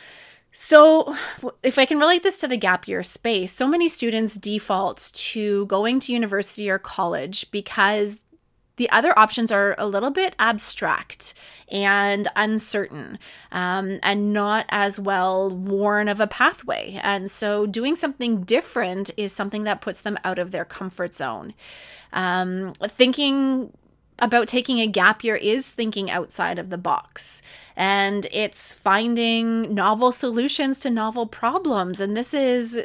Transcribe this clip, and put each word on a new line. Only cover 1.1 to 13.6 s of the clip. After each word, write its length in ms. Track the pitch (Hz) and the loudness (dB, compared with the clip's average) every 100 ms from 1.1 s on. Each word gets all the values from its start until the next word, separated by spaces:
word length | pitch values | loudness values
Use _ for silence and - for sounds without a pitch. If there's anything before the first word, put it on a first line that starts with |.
| 277 - - | -4 -10 -10
w-, 200 | 254 - | -12 -4
if 160 | 262 262 | 0 2
I 60 | 262 | 2
can 120 | 302 | 4
relate 240 | 311 359 | 4 4
this 160 | 381 - | 2 0
to 100 | 277 | -2
the 80 | 247 | -2
gap 320 | 196 180 - | 0 0 -2
year 140 | 185 | -4
space, 500 | 180 - 233 208 185 | -4 -4 -2 -2 -2
so 140 | - 254 | 0 0
many 240 | 339 339 | 2 2
students 460 | - 233 220 220 208 | 0 0 0 -2 -2
default 760 | 208 208 - 190 196 - - | -4 -4 -2 -2 -2 -4 -8
to 520 | - - 226 208 202 202 | -6 -6 -4 0 0 0
going 340 | 196 220 262 | 0 2 0
to 120 | 254 | 0
university 560 | 240 220 196 196 - 202 | -2 0 -2 -2 -4 -4
or 80 | 190 | -4
college 720 | - - 175 - 147 196 - | -4 -4 -2 -2 -4 -8 -6
because 720 | 208 202 - 196 214 208 208 _ _ _ _ _ - | -8 -4 2 2 2 -2 -6 _ _ _ _ _ -4
the 140 | 247 | 2
other 260 | 220 294 214 | 4 6 6
options 320 | 214 - 226 | 6 4 0
are 240 | 202 202 - | 2 2 0
a 80 | 208 | -2
little 240 | 196 247 | -2 0
bit 260 | 285 370 - | 0 -2 2
abstract 920 | 220 214 - - 165 - - - - - - - - | 0 0 -4 -4 -2 -2 -6 -14 -14 -14 -20 -20 -8
and 600 | 196 202 202 202 202 202 - | -2 2 2 2 0 -2 0
uncertain, 800 | 214 220 - 208 196 151 95 - - - - | 0 0 -2 -2 -4 -8 -14 -16 -18 -20 -10
um, 480 | 180 | -4